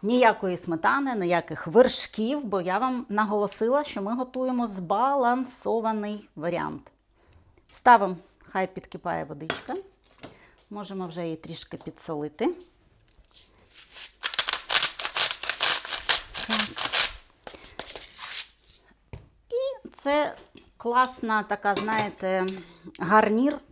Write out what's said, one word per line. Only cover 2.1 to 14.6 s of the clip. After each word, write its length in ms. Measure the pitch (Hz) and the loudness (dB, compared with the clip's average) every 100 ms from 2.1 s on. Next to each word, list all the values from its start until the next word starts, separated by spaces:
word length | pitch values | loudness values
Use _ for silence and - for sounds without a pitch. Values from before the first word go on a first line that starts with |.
| - 220 294 | -2 -2 -2
бо 160 | 262 190 | -2 -2
я 180 | 175 185 | 0 0
вам 280 | 254 254 240 | 0 -2 -4
наголосила, 760 | 202 214 208 202 - 226 269 | 0 2 2 0 0 2 2
що 180 | 294 - | 0 -4
ми 140 | 196 240 | -4 -4
готуємо 500 | 254 254 254 254 240 | -4 -2 -2 0 -2
збалансований 1600 | 190 175 202 254 277 240 247 254 - 202 220 220 214 208 208 208 - | -4 -2 2 2 4 2 2 -2 -6 -2 0 0 -2 -4 -8 -12 -8
варіант. 540 | 156 170 151 156 - _ _ _ _ - _ _ _ | -4 -2 -4 -6 -14 _ _ _ _ -20 _ _ _
Ставимо, 460 | - - 240 196 180 - _ | 0 8 8 8 -2 -10 _
хай 220 | - 196 185 | -8 -4 -4
підкипає 580 | 185 - 180 175 165 | -6 -16 -12 -6 -4
водичка. 500 | 151 151 160 - - 311 381 _ _ _ - - - _ _ | -4 -10 -8 -8 -6 -8 -10 _ _ _ -20 -20 -20 _ _
Можемо 360 | 208 196 196 180 | -12 -10 -8 -8
вже 180 | 160 | -6
її 120 | 170 160 | -6 -6
трішки 400 | - 160 - 170 | -8 -12 -10 -12
підсолити. 800 | - - - 156 147 - 247 349 - _ _ _ _ _ - - - - - - - - - - - - - - | -12 -14 -8 -6 -6 -2 -2 -2 -12 _ _ _ _ _ -20 -20 -20 -20 -20 -20 -16 -12 -12 -6 -4 -2 -2 -4